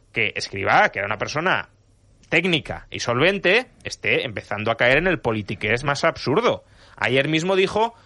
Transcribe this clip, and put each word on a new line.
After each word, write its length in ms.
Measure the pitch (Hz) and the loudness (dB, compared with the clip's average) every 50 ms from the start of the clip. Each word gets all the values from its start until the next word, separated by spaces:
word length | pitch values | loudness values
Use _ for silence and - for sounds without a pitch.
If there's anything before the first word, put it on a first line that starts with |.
| _ _ - | _ _ -4
que 220 | 120 110 101 - | -2 -2 -2 -2
Escrivá, 540 | - - - - 98 98 98 127 175 214 - | -6 -8 -8 -6 -4 0 2 4 4 4 4
que 80 | - 98 | 2 -2
era 80 | 101 | -4
una 100 | 101 214 | -4 -4
persona 540 | - - - - - 175 185 151 104 - - _ _ _ _ _ _ _ _ _ _ - - | -4 -4 -4 -4 -2 0 0 0 0 -2 -6 _ _ _ _ _ _ _ _ _ _ -6 -2
técnica 580 | - 165 170 190 170 139 - - 85 - - - | 0 0 2 2 0 0 -2 -4 -10 -12 -12 -12
y 100 | - 95 | -10 -6
solvente, 680 | - - 117 123 151 185 202 190 160 175 196 240 262 - _ - - | -4 -2 0 2 2 2 2 2 2 2 2 2 0 -4 _ -16 -14
esté 420 | - - - - 104 120 160 - | -14 -12 -6 -2 0 0 0 0
empezando 440 | 120 104 113 - - 101 104 107 113 | -2 -6 -10 -8 -8 -6 -4 -2 -2
a 60 | 113 | 0
caer 220 | - 127 120 131 151 | 2 4 4 4 4
en 80 | 175 | 2
el 120 | 190 170 - | 2 0 0
politiqués 640 | - 123 113 110 101 - 113 - - 107 113 120 143 | 0 -2 -2 -2 -4 -6 -8 -4 -2 0 0 0 0
más 220 | 143 143 - - | -2 -2 0 0
absurdo. 600 | 165 156 - - 120 143 208 240 214 110 - - _ - - - - - | -2 -2 -2 -2 -2 0 2 2 2 0 -2 -4 _ -20 -20 -20 -18 -6
Ayer 340 | - 101 110 127 135 139 147 | -4 -2 0 2 2 2 2
mismo 280 | 156 160 165 185 196 | 0 0 0 2 2
dijo 380 | 185 190 175 - 214 226 233 - - - | 2 2 2 2 0 0 0 -2 -6 -20